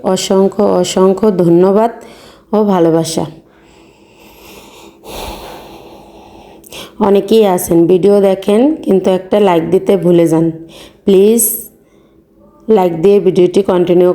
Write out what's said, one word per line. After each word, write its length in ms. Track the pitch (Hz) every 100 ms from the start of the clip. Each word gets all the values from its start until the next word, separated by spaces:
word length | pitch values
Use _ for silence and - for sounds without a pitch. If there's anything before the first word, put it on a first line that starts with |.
| 202
অসংখ্য, 500 | 190 - 190 196 190 202 185
অসংখ্য 460 | 180 190 190 190 220 175
ধন্যবাদ 480 | 170 170 190 196 233 - - - - - _
ও 60 | 214
ভালোবাসা। 600 | 208 185 165 165 160 180 156 - _ _ _ _ _ _ _ _ - _ - - - - 1077 - - - - - - - - - 98 107 - - - - - - - - - - 208
অনেকেই 360 | 202 196 220 208 180
আছেন 220 | - 170 170
ভিডিও 300 | 185 196 202
দেখেন 400 | 196 190 202 208 277 320
কিন্তু 260 | - 190 190
একটা 260 | 185 185 208
লাইক 240 | 202 170 165
দিতে 220 | 180 190 196
ভুলে 300 | 170 170 165
যান, 140 | 160 165 160 - - - _
প্লিজ 400 | - 190 202 233 - - - _ _ _ _ _ _ _ _ _ -
লাইক 240 | 214 185 165
দিয়ে 160 | 185 202
ভিডিওটি 400 | 185 170 175 185
কন্টিনিউ 480 | 196 180 175 175 180